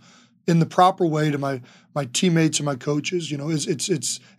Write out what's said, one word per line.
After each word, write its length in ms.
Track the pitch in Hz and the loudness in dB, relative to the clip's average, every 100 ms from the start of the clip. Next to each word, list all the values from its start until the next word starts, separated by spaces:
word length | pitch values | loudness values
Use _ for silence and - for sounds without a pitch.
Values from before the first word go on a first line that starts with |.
| _ _ _ _ - | _ _ _ _ 2
in 120 | 170 | 2
the 80 | 160 | 4
proper 400 | - 180 190 170 | 4 4 4 0
way 240 | 151 156 | 0 0
to 80 | 143 | -2
my 220 | 139 131 123 - _ | -4 -6 -10 -20 _
my 120 | 147 120 | -8 -6
teammates 520 | - 185 165 160 - | 0 2 4 2 0
and 80 | 147 | -4
my 100 | 131 | -4
coaches. 540 | 147 147 - 180 160 | -2 -2 -2 -4 -4
You 80 | 147 | -8
know, 120 | 147 | -4
it's, 160 | 156 170 | -4 -4
it's, 220 | 147 - | -4 -2
it's, 320 | 170 - - - | -4 -4 -8 -12